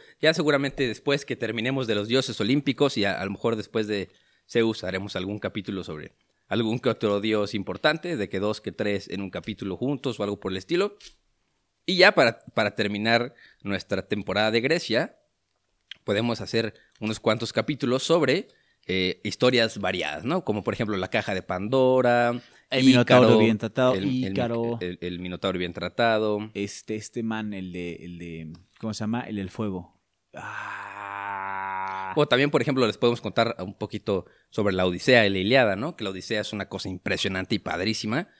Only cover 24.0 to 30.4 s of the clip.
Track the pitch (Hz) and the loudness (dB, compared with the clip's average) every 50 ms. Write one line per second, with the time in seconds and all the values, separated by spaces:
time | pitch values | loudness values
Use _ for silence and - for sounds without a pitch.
24 | 98 - 127 127 123 95 98 135 120 117 117 117 117 117 117 113 90 90 90 - | 0 0 0 0 -2 -2 -2 -2 -2 -2 -2 -2 -2 -4 -4 -4 -6 -8 -6 -6
25 | 87 90 90 87 90 90 90 82 - 95 92 90 90 87 85 87 87 87 - - | -8 -8 -6 -6 -8 -8 -6 -4 -2 -2 0 0 -2 -4 -4 -6 -8 -4 -2 0
26 | 117 113 110 107 110 107 104 104 107 107 - 101 104 101 - - - - 107 110 | 2 2 4 2 2 0 0 -2 -4 -6 -6 -6 -6 -6 -8 -10 -10 -8 -8 -8
27 | 110 - - 120 113 110 110 110 107 104 104 95 92 90 87 90 87 87 85 - | -8 -10 -8 -6 -6 -4 -4 -6 -6 -8 -8 -8 -10 -8 -8 -8 -8 -8 -10 -10
28 | - 87 87 82 87 85 82 80 80 78 82 - _ _ _ _ 113 110 104 - | -12 -14 -14 -12 -12 -12 -12 -12 -12 -14 -16 -18 _ _ _ _ -8 -8 -6 -6
29 | 107 107 113 123 123 - 107 101 95 92 - - 110 104 95 90 85 - _ _ | -4 -4 -4 -4 -6 -6 -6 -6 -6 -6 -6 -6 -6 -6 -6 -8 -10 -14 _ _
30 | _ _ _ _ _ _ - - | _ _ _ _ _ _ -16 -14